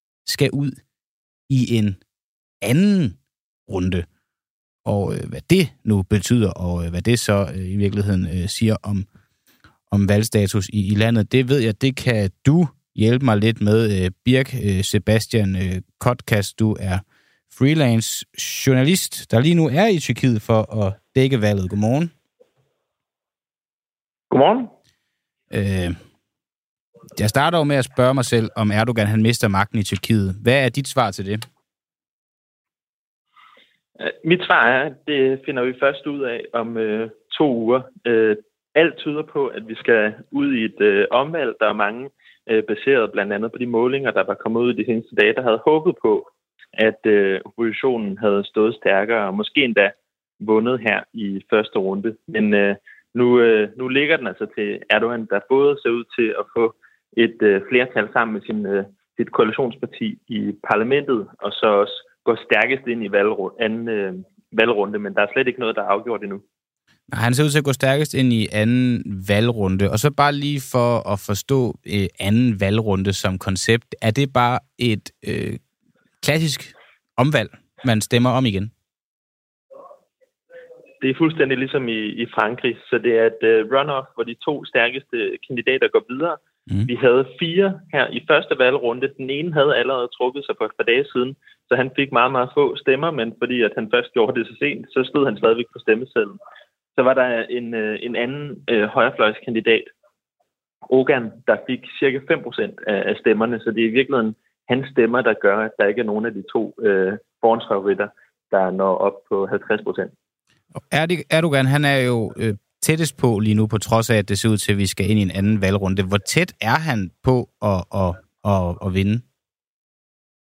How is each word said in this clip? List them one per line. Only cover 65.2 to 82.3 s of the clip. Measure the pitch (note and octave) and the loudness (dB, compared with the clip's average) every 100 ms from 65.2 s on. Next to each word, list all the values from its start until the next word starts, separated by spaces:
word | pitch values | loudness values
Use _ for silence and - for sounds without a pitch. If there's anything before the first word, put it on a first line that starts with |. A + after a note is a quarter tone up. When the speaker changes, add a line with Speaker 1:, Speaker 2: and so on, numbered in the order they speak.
Speaker 2:
er | G#2 | -2
slet | C3 B2+ | -2 -2
ikke | B2 | -2
noget, | A2+ G#2+ | -4 -4
der | |
er | G2 | -2
afgjort | G2+ A#2+ G#2+ | -2 -2 -8
endnu. | G2+ G2 - _ _ _ _ _ _ | -8 -12 -16 _ _ _ _ _ _
Speaker 1:
Nej, | A#2+ | -2
han | A#2 | 0
ser | B2 | 2
ud | D3+ | 0
til | D3 | 0
at | |
gå | C#3+ | -2
stærkest | B2+ C3+ C#3 D3+ | 0 0 0 -2
ind | - C3 | 0 2
i | A2+ G#2 | 2 0
anden | G#2+ A2 B2 B2+ A#2+ - F#2+ F#2+ | 0 2 2 0 -2 -6 -6 0
valgrunde. | G2+ A#2+ A2+ F#2+ F#2+ G2 | 2 2 0 0 2 2
Og | A2 | 2
så | D3 | 0
bare | C#3+ C#3+ | 2 0
lige | C#3+ C#3+ C#3+ - | 0 -4 -6 -2
for | B2+ A#2+ A#2 - | 0 0 0 -2
at | G2+ - | -6 -4
forstå, | G2 - C3+ A#2 - - | -6 -2 0 0 -4 -6
øh, | G2+ F#2+ - | -2 -2 -4
anden | G2 A2+ B2+ G2+ | 0 2 2 0
valgrunde | G2 G#2+ A2 F#2+ G2 | 0 0 0 0 0
som | F#2+ G2 F#2 | -2 -4 -4
koncept. | - F#2+ - A#2 - - | -4 -2 0 0 -2 -6
Er | A2+ | -2
det | A#2+ C#3 | 0 0
bare | B2 A#2+ B2 - - | 2 0 0 -6 -4
et, | A#2+ G#2 - - - | -2 -2 -6 -14 -8
øh, | - C#2+ - _ _ _ _ _ _ | -6 -6 -8 _ _ _ _ _ _
klassisk | - D#3 D#3+ B2+ - - _ _ _ - | -2 0 0 -4 -10 -20 _ _ _ -2
omvalg, | C#3 C#3+ G2+ - _ - | 0 0 -2 -8 _ -6
man | C3 A2 | 0 0
stemmer | - A#2+ B2+ | 2 2 2
om | B2 B2+ | 2 0
igen? | F#2+ G#2 - _ _ _ _ _ _ _ _ _ - - - _ _ C5 _ _ B4+ - - - _ | -2 -4 -10 _ _ _ _ _ _ _ _ _ -20 -20 -20 _ _ _ _ _ -20 -20 -20 -20 _
Speaker 2:
Det | C3 | -4
er | C3+ | 0
fuldstændig | D#3+ D#3+ C3+ B2+ | 0 0 0 0
ligesom | C3 C#3+ A#2+ | -4 -4 -4
i, | A2 G#2+ A2 | -4 -6 -6
i | A#2+ | -6